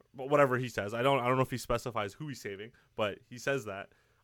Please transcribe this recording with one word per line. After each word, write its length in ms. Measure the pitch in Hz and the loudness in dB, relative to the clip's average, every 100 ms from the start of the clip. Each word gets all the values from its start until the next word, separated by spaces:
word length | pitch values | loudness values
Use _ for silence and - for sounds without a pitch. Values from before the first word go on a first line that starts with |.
| _ 127 | _ -10
But 140 | 135 | 2
whatever 280 | 147 139 123 | 4 6 4
he 100 | 123 | 0
says, 260 | 110 104 117 | -2 -2 2
I 60 | |
don't, 160 | 135 135 | 4 4
I 80 | 123 | 4
don't 100 | 131 | 2
know 60 | |
if 80 | 127 | 2
he 60 | 120 | -2
specifies 560 | - 120 131 113 101 | -2 -2 -2 -4 -4
who 140 | - 151 | -6 -12
he's 140 | 117 | -10
saving, 300 | 104 98 110 _ _ - | -10 -10 -14 _ _ -4
but 240 | 110 110 - | -4 -4 -14
he 80 | 123 | -8
says 280 | 139 139 107 | -4 -4 -4
that. 240 | 98 - _ _ _ | -10 -12 _ _ _